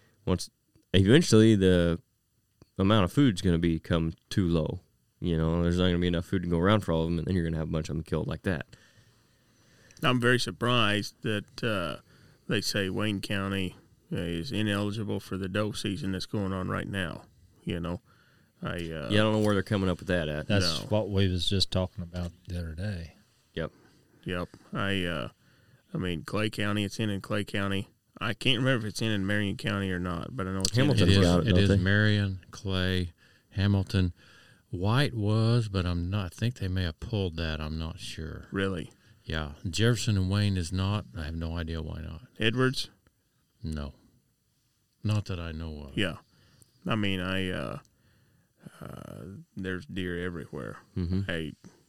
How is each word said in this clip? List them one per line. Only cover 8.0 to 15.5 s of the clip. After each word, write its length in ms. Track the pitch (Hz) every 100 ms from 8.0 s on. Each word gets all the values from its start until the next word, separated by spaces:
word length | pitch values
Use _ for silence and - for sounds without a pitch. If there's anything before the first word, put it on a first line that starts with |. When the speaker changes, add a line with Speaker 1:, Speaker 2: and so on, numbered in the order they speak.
Speaker 1:
killed 220 | 78 78 76
like 160 | 80
that. 240 | - 80 - - - _ _ _ _ _ _ _ _ _ - -
Speaker 2:
I'm 180 | 139 123
very 180 | 120 123
surprised 720 | - 87 120 123 104 104 101 -
that, 400 | 117 104 - -
uh, 360 | 120 101 82 58 - - - _ -
they 120 | 120
say 280 | - 104 95
Wayne 300 | 95 107 98
County, 560 | - 101 98 98 92 - _ _ -
uh, 40 | -
is 340 | 85 85 82
ineligible 720 | 98 107 101 104 110 104 101
for 160 | - 95
the 120 |
doe 240 | 95